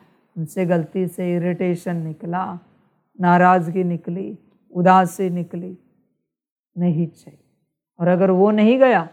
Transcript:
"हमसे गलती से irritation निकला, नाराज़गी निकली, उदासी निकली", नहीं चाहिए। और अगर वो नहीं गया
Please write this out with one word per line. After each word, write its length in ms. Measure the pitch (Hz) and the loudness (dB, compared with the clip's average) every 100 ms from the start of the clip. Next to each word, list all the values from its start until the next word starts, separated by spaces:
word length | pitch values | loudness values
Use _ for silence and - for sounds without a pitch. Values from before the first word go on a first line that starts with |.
| _ _ _ - | _ _ _ -12
"हमसे 300 | 160 - 180 | -10 -4 -2
गलती 420 | 175 156 190 185 | -2 -2 -6 -6
से 220 | 180 180 175 | -6 -4 -4
irritation 600 | 175 175 180 170 190 170 | -4 -4 -4 -4 -6 -8
निकला, 460 | 160 156 170 175 185 180 _ _ _ _ _ - | -8 -12 -10 -8 -8 -12 _ _ _ _ _ -4
नाराज़गी 640 | 180 175 180 185 165 180 | 2 4 6 4 0 -4
निकली, 540 | 175 170 - 175 202 202 _ _ _ | -4 -4 -8 -10 -10 -14 _ _ _
उदासी 560 | 180 180 185 180 - 190 | 0 4 4 2 -2 -6
निकली", 480 | 175 170 180 180 180 _ _ _ _ _ _ _ _ _ 180 | -6 -8 -12 -14 -18 _ _ _ _ _ _ _ _ _ -4
नहीं 320 | 175 156 165 | -2 -2 -4
चाहिए। 320 | - - _ _ _ _ _ _ - | -8 -20 _ _ _ _ _ _ -4
और 80 | 170 | 0
अगर 240 | 180 190 | 2 2
वो 200 | 185 202 | 2 2
नहीं 260 | 214 214 262 | 4 4 4
गया 260 | 262 202 165 | 4 4 0